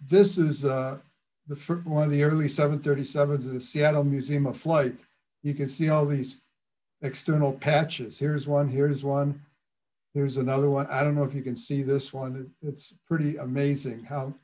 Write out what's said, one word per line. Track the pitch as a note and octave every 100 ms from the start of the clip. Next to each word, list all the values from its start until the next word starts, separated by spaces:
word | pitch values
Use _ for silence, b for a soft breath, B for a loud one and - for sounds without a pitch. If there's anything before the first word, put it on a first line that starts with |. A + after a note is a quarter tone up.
| C3+
this | F#3 G3+ F#3
is, | D#3 C3+
uh, | C#3 C3 C3 C#3+ - _ _ _ D3+
the | C#3+
fir-, | - F3
one | E3+ D3+
of | D3+
the | C#3+
early | D3 D#3 C#3+
seven | D3+ D3 D3
thirty-sevens | D3 C#3+ C3 D3+ C#3+ C#3+ B2
in |
the | B2+
Seattle | - D3 D3+ D3+
Museum | C#3+ C#3 C3 D3 C#3
of | -
Flight. | D#3+ D#3+ B2+ - _ _ _ _
You | D3
can | C#3+ C3+
see | - D#3
all | D3+ D3
these | C#3+ B2+ - _ _ _ _ _ _
external | C#3 - - D3+ C#3+
patches. | C3 C#3+ D3+ D3+ - A2+ -
Here's | C#3+ D3 C3
one, | C#3+ C#3+
here's | C3 D3 C3+
one, | C#3 C#3 C#3+ C#3+ - _ _ _ _ _ _
here's | C#3+ C#3 C3
another | B2 C3+ C#3+
one. | C#3 C3+
I | C3+
don't | D3 D3
know |
if | C3+
you | C#3+
can | C3 A#2+
see | - C#3+
this | C3+ C#3 -
one. | C3+ C3 C3
It, | C3 - D3+
it's | - - -
pretty | - E3 D3 D#3
amazing | B2+ C3+ C#3+ C#3 C3 A2+
how | A#2 C#3+ C3 -